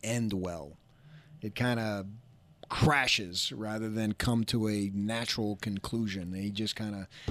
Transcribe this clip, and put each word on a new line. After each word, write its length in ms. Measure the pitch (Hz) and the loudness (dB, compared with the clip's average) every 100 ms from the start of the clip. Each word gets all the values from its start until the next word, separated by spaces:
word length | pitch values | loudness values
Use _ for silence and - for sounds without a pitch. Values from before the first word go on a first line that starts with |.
end 300 | 107 120 113 | 0 0 2
well. 440 | 98 90 85 73 - - - - - - - | 0 -2 -4 -8 -14 -20 -20 -20 -20 -20 -10
It 120 | 107 | -6
kinda 520 | - 123 117 110 101 98 110 - - - - - | 0 2 2 0 -2 -4 -12 -18 -20 -20 -20 -8
crashes 840 | - 156 143 127 - 90 92 - | 4 6 6 4 2 0 -4 -4
rather 360 | 123 107 110 110 | -4 -4 -2 -2
than 240 | 110 107 | 2 2
come 320 | 104 - 117 | 2 2 4
to 240 | 107 120 110 | 4 2 2
a 220 | 104 101 | 2 2
natural 600 | 98 104 117 117 - 107 101 | 0 0 0 0 0 -2 -2
conclusion. 800 | 110 98 - 117 107 95 87 | -4 -4 -2 -2 -2 -2 -4
He 160 | 92 101 | -4 -2
just 260 | 104 107 - | -2 -2 -2
kinda, 320 | 107 101 92 - - | -4 -6 -10 -8 -8